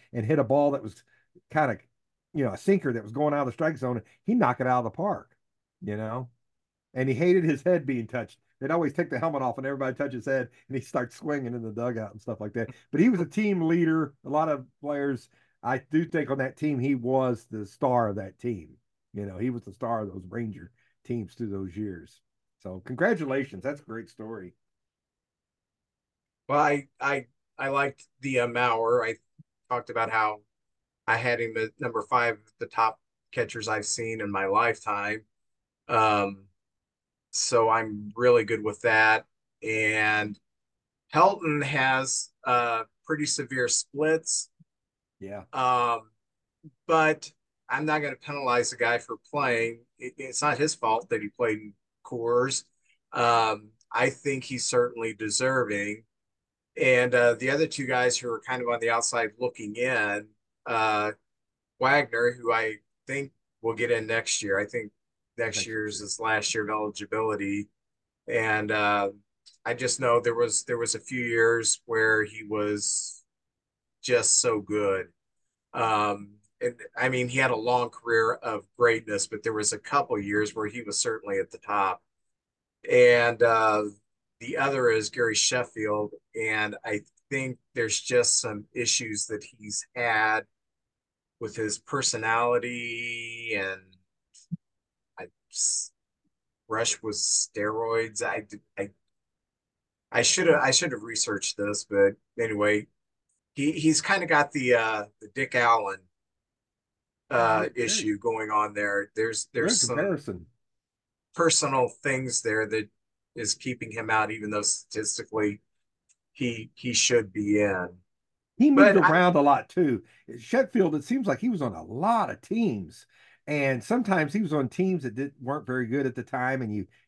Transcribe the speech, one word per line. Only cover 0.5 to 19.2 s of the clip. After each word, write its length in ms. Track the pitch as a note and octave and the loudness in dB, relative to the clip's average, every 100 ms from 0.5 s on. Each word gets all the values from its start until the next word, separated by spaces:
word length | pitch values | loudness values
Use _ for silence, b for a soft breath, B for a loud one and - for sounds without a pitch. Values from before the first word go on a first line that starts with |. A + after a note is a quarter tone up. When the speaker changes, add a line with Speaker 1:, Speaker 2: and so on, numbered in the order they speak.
| C#3 C#3+ | 4 4
Speaker 1:
that 100 | C#3 | 2
was 200 | A2 - _ _ _ _ _ | -4 -14 _ _ _ _ _
kinda, 280 | D#3 C#3+ G2+ _ _ _ _ _ | 0 0 0 _ _ _ _ _
you 100 | D#3 | -2
know, 80 | B2+ | -2
a 60 | F#2+ | 0
sinker 340 | - G3 C#3+ | 2 2 2
that 100 | A#2 | -4
was 100 | G#2+ | -4
going 220 | A#2 D3+ | -2 0
out 60 | D3 | 0
of 60 | C3 | -2
the 60 | |
strike 240 | - D#3+ C#3+ | -2 -4 -2
zone. 260 | B2+ A#2+ b b | -4 -4 b b
He'd 120 | - A#3+ | -2 2
knock 240 | C#3+ B2 | 2 2
it 60 | B2+ | 2
out 120 | B2 | 2
of 60 | |
the 60 | A2+ | 0
park, 440 | - G3 F3+ - _ _ _ _ _ | -4 -4 -4 -8 _ _ _ _ _
you 140 | - G#2 | -8 -6
know? 320 | A2 A#2+ B2+ _ _ _ _ _ _ | -6 -8 -10 _ _ _ _ _ _
And 140 | B2+ C3 | -2 0
he 60 | |
hated 300 | B2 F3 F#3 | 2 4 4
his 180 | E3 C#3+ | 4 2
head 240 | F3+ F3 C3+ | 2 2 0
being 200 | B2+ A2+ | -4 -4
touched. 320 | B2+ G#2 - _ _ | -6 -8 -14 _ _
They'd 100 | C3+ | -2
always 220 | E3 D3+ | 0 0
take 180 | D3+ E3+ | -2 -4
the 80 | - | -2
helmet 240 | E3 D3 | -2 -2
off 160 | B2+ A#2+ | -2 -4
and 80 | C3+ | -6
everybody 280 | C#3 C3+ | -4 -4
touch 180 | B2+ C#3+ | -4 -6
his 140 | B2 B2 | -6 -2
head 220 | C3+ B2 b - | -2 -2 b -10
and 80 | C3 | -8
he 60 | |
starts 340 | - C3+ B2 - | -6 -4 -4 -6
swinging 380 | D#3 D3 B2 | -6 -4 -4
in 80 | A#2+ | -8
the 80 | A2+ | -8
dugout 420 | G#2+ A#2+ A2+ A2 | -6 -4 -4 -8
and 80 | G#2+ | -10
stuff 200 | - A2+ | -10 -8
like 120 | G#2+ | -6
that. 160 | A#2 A2+ B B | -6 -6 B B
But 100 | C#3 | 2
he 80 | A3 | 4
was 120 | G3+ | 4
a 60 | E3+ | 0
team 360 | - G#3+ F#3+ | -2 0 2
leader. 520 | D#3+ E3+ E3 D#3+ C#3+ - | 2 2 4 2 0 -6
A 40 | C3+ | -4
lot 200 | D3 D#3+ | 0 0
of 180 | C#3+ C3 _ | -2 -6 _
players, 480 | C#3+ D3 C#3 B2+ - _ _ _ | -6 -2 -2 -4 -8 _ _ _
I 200 | A#2+ C3 - | -4 -4 0
do 140 | D#3 | 0
think 260 | E3 E3 C3 | 0 -2 -2
on 80 | C#3 | -2
that 180 | C3 - | -4 -4
team, 220 | D3+ C#3 | -2 0
he 160 | C3 | 0
was 520 | C3+ A#2 C3 C3 A#2+ - | 0 0 2 2 -2 -6
the 160 | A2 G2+ | -12 -12
star 420 | - C#3 B2 A2 | -2 2 2 2
of 80 | G2+ | -2
that 220 | F#2+ - | -8 -8
team. 320 | A#2+ G#2 - - _ _ _ | -8 -8 -10 -20 _ _ _
You 120 | G#2 | -12